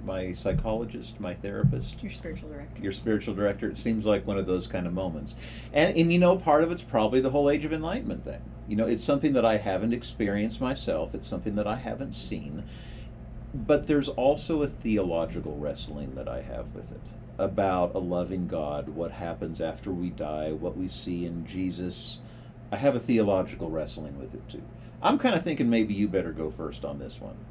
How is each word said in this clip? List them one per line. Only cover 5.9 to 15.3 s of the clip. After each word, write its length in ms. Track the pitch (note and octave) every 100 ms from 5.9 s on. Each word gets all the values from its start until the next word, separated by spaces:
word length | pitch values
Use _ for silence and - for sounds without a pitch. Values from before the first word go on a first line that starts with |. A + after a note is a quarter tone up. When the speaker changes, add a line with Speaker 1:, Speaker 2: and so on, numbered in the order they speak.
| D#3+
Speaker 1:
and, 160 | E3+
you 80 | F3
know, 160 | F3 F#3
part 300 | D#3+ D3+ E3
of 60 |
it's 80 | F3
probably 380 | - A2 A2 C3
the 80 | C3
whole 200 | C#3+ C#3+
Age 140 | D3
of 80 | D3+
Enlightenment 540 | D#3 D#3+ A#3 - E2+ -
thing. 160 | - - - -
You 80 | G#2+
know, 120 | A2+
it's 180 | A2+ -
something 260 | C#3+ D3+
that 120 | C3 A2+
I 100 | G#2+
haven't 380 | G#2 F#2 A2+
experienced 680 | A#2+ - - G2+ G2+ A2 -
myself. 560 | B2+ C#3 - D#2+ - -
It's 120 | -
something 260 | - G#2+ G2+
that 120 | G#2
I 100 | A2
haven't 340 | A#2 A2+ C#3
seen. 500 | - - - - - - - - - - - - - -
But 340 | C3 G#2 D3 -
there's 220 | D3 -
also 540 | - C3+ D3+ - D#3
a 40 | C#3+
theological 880 | - A2+ G#2 F2+ E2 D#2+